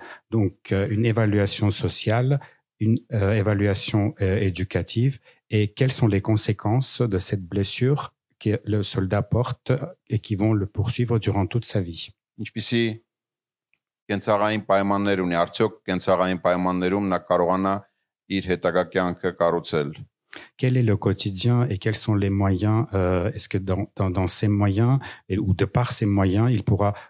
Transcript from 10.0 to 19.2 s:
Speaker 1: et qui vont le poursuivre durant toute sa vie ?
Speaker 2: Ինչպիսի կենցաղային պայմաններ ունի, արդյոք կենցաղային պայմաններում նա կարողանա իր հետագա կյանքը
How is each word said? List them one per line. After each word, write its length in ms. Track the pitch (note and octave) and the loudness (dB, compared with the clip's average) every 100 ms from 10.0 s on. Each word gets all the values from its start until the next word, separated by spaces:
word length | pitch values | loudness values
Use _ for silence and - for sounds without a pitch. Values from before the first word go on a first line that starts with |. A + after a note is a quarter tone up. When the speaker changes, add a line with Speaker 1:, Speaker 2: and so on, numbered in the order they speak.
| - | -6
Speaker 1:
et 120 | G#2+ | -6
qui 140 | - | -4
vont 200 | F#2+ A2 | 0 0
le 120 | G#2+ F#2+ | 0 -2
poursuivre 520 | - G2 - A#2+ A#2 | -4 -2 -2 0 0
durant 280 | G2+ G2 F2+ | 0 -2 -2
toute 200 | A#2+ - | -2 -2
sa 140 | G#2+ | -4
vie ? 300 | E2+ E2+ - _ _ - | -4 -8 -12 _ _ -14
Speaker 2:
Ինչպիսի 420 | G#2+ A2+ - A#2+ A#2 A2 _ _ _ _ _ _ _ _ _ _ - | -10 -2 0 2 0 -4 _ _ _ _ _ _ _ _ _ _ -6
կենցաղային 560 | G2+ A2+ G#2 G#2+ G#2+ G2 | -2 2 2 2 0 0
պայմաններ 540 | G2 G2 G2+ G2+ G2 | 2 2 0 0 0
ունի, 140 | F2+ E2+ | 0 0
արդյոք 380 | E2+ - A2 - | 0 0 -2 -2
կենցաղային 560 | - F#2 - F2+ F#2 F2+ | -6 -2 2 2 2 0
պայմաններում 640 | F2+ F2+ F#2 F2+ F2+ G2+ G2+ | 0 2 0 0 0 0 0
նա 60 | F2+ - | -2 0
կարողանա 460 | F2 F2 F#2+ F#2+ G2+ - _ _ _ - | 2 2 2 0 -2 -8 _ _ _ -6
իր 160 | F#2+ F2 | -4 -2
հետագա 340 | F2 F#2 F2 E2+ | 0 2 0 0
կյանքը 360 | F#2 F2+ F2 | -2 -2 -2